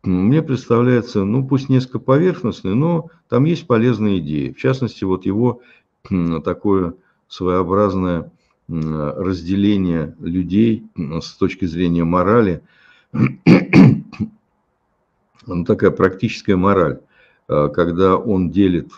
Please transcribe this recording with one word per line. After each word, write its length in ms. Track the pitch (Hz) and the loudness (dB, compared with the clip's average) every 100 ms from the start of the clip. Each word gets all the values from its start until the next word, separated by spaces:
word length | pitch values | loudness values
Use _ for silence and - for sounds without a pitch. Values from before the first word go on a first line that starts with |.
м, 240 | - 90 98 | -2 0 2
мне 140 | 151 | 2
представляется, 800 | 156 127 - 120 123 123 104 107 98 | 0 -6 0 0 2 0 0 -4 -2
ну, 220 | 120 131 | -2 0
пусть 220 | 135 - | -2 0
несколько 300 | 131 127 113 | 0 0 -8
поверхностной, 760 | - 135 180 170 117 - 95 107 | 0 2 2 -2 -6 -6 -4 -2
но 340 | 160 170 160 _ _ | 0 -2 -6 _ _
там 160 | 120 147 | 0 0
есть 220 | 170 - | -2 0
полезные 520 | 117 120 107 107 95 | 2 2 0 0 -2
идеи. 320 | 76 76 65 | -2 -4 -6
В 80 | - | -4
частности, 440 | 131 131 117 - 95 | -2 -2 -4 -4 -4
вот 200 | 92 95 | -2 -2
его, 360 | 101 123 120 _ _ _ _ - | -2 -2 -4 _ _ _ _ -6
м, 300 | 95 85 80 | -2 -2 -4
такое 520 | 78 90 104 98 85 - _ _ _ | -4 -4 0 0 0 -8 _ _ _
своеобразное, 1000 | - 92 90 87 98 104 95 92 87 - _ _ _ - | -6 -2 0 0 0 0 0 -2 -4 -6 _ _ _ -10
м, 440 | 82 78 78 73 - | -6 -6 -4 -6 -6
разделение 1000 | 92 90 82 98 101 101 90 82 76 - | -4 -4 -4 0 0 0 0 -2 -6 -10
людей, 640 | 90 87 87 95 117 110 - - | -6 -6 -2 0 0 0 -8 -12
м, 240 | 73 80 | -8 -8
с 120 | - - | -10 -4
точки 300 | 92 - 92 | -4 -2 -6
зрения 380 | 80 90 85 82 | -2 -2 0 0
морали. 560 | 90 90 120 104 82 _ _ _ _ _ | 0 2 2 2 -2 _ _ _ _ _
<clears throat> 1300 | 113 123 - - 95 - - 165 - - - - _ _ _ _ _ _ _ _ _ _ _ - | -2 -2 0 4 4 6 6 8 6 -4 -10 -10 _ _ _ _ _ _ _ _ _ _ _ -8
Ну, 180 | 87 82 | -6 -2
такая 260 | - 98 | 2 2
практическая 640 | - 92 - 113 - - 92 | 2 0 0 -6 -6 -2 2
мораль, 440 | 95 95 78 - _ _ _ _ _ | 2 2 0 -2 _ _ _ _ _
э, 200 | 73 73 | 0 0
когда 440 | - 92 85 95 92 | 0 -2 2 2 2
он 320 | - 95 87 | 0 -2 0
делит 400 | 85 95 87 65 | 2 2 2 -4